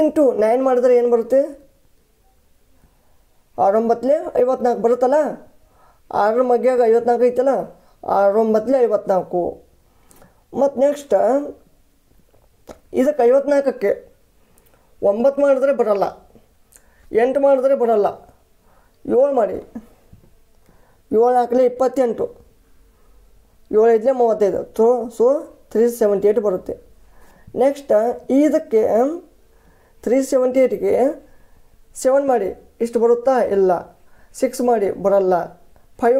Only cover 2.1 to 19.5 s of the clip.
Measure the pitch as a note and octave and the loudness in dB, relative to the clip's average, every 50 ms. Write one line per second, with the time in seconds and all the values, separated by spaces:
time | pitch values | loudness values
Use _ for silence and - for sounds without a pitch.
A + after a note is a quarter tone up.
2.1 | _ _ _ _ _ _ _ _ _ _ _ _ _ _ _ _ _ _ _ _ | _ _ _ _ _ _ _ _ _ _ _ _ _ _ _ _ _ _ _ _
3.1 | _ _ _ _ _ _ _ _ _ - - F#3+ G3+ A3 A#3 A3+ A#3 A#3 A#3 C4 | _ _ _ _ _ _ _ _ _ -2 0 0 0 0 0 0 -2 -2 0 0
4.1 | D4 D#4+ F4 E4 - - B3 B3+ C4 - A3 A#3+ A#3 - G#3+ A#3 B3 A#3+ C4 B3 | -2 -2 -2 -4 -2 -2 0 0 0 -2 -2 -2 -2 -2 0 0 0 0 0 0
5.1 | C#4 D#4 D4+ A#3 - - - - _ _ _ _ _ _ _ _ _ _ _ - | 0 0 0 -2 -6 -10 -16 -20 _ _ _ _ _ _ _ _ _ _ _ -8
6.1 | - - G3+ G#3+ A3 B3 B3+ B3 A#3+ A#3 G#3 B3+ B3+ B3 B3 A3 A3+ A#3 A#3 A#3+ | -4 -2 0 0 0 0 0 0 0 0 0 0 0 2 2 2 2 2 2 0
7.1 | A#3+ A3+ B3 B3 B3 B3+ B3+ C#4 C4 G3 - - - - _ _ _ _ - - | 0 2 0 0 0 0 0 0 0 -2 -4 -8 -14 -20 _ _ _ _ -8 -4
8.1 | - G3 G3+ G3+ G3 A3 A3+ A3 A3 A3 A3 A#3 C4+ C4 A#3+ G#3+ G#3+ G3 - - | -2 0 2 2 2 2 2 2 0 0 0 0 0 0 2 0 0 -2 -2 -2
9.1 | G3 F3+ E3+ - - F3+ E3+ - - - - _ _ _ _ _ _ _ _ _ | -2 -2 -2 -4 -4 -4 -4 -6 -8 -10 -16 _ _ _ _ _ _ _ _ _
10.1 | - - - - _ _ _ _ - A#3 C#4 C#4 - A3+ C4+ C#4+ C#4+ C#4+ - - | -20 -20 -20 -20 _ _ _ _ -4 -2 -2 -2 0 0 0 0 0 -2 -4 -2
11.1 | - C#4 G3 G#3+ C4 C#4+ C#4+ - - - _ _ _ _ _ _ _ _ _ _ | 0 0 2 2 0 0 -2 -6 -12 -18 _ _ _ _ _ _ _ _ _ _
12.1 | _ _ _ _ _ _ _ _ _ _ _ - - - _ _ - A#3 C4 D4 | _ _ _ _ _ _ _ _ _ _ _ -20 -20 -20 _ _ -4 -2 0 0
13.1 | D4 B3+ A#3+ A#3+ B3+ C#4 C#4 C#4 C#4+ C#4 C#4 C4+ A#3+ - G3 G3+ - - - - | 0 2 2 2 2 2 2 0 0 0 0 -2 -4 -2 -2 -2 -4 -4 -8 -14
14.1 | _ _ _ _ _ _ _ _ _ _ _ _ _ _ _ _ _ _ - G3+ | _ _ _ _ _ _ _ _ _ _ _ _ _ _ _ _ _ _ -2 -2
15.1 | G3+ A3 A#3+ C#4 C#4 C#4 C#4+ C#4 C4+ B3+ B3+ C4+ C4+ A#3 A#3 G#3+ G#3 G3 F3+ - | 0 2 0 0 0 2 2 2 2 2 2 0 0 0 0 -2 -2 -2 -2 -4
16.1 | - - - _ _ - _ _ _ _ _ _ _ _ _ _ _ _ _ - | -6 -10 -18 _ _ -20 _ _ _ _ _ _ _ _ _ _ _ _ _ -6
17.1 | - G#3+ A#3 C4 C4 C#4+ C#4 C#4 C#4 C4 B3 C4+ C#4 A#3 A#3+ A3+ A3+ G#3 G3 F3 | -2 0 0 0 0 0 2 2 2 2 2 0 0 0 0 0 2 2 0 0
18.1 | - - - - _ _ _ _ _ _ _ _ _ _ _ _ _ _ - - | -4 -6 -14 -20 _ _ _ _ _ _ _ _ _ _ _ _ _ _ -8 -2
19.1 | G#3+ A#3+ C4+ C#4+ C#4 B3 G#3+ F#3+ | 0 0 2 2 0 0 -2 -2